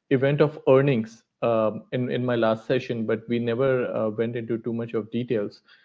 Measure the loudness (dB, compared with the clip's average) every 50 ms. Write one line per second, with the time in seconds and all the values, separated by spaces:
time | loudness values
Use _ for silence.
0 | _ _ 2 2 2 2 4 2 2 0 0 -2 4 6 6 6 6 4 2 0
1 | -2 -4 -10 -20 _ _ _ _ -2 0 2 2 2 0 -2 -4 -10 _ -4 -4
2 | -4 -2 -2 -2 -2 0 0 2 2 2 2 0 -2 -2 -2 -2 -2 -4 -6 -4
3 | -2 -2 -2 -4 -2 -4 -2 -2 0 -2 -2 0 0 0 2 0 0 -2 -2 -2
4 | -2 -2 -2 -2 -4 -4 -4 -6 -4 -4 -6 -4 -4 -6 -6 -6 -6 -4 -6 -6
5 | -6 -4 -4 -6 -2 -2 -2 -2 -2 -4 -8 -16 _ _ -20 _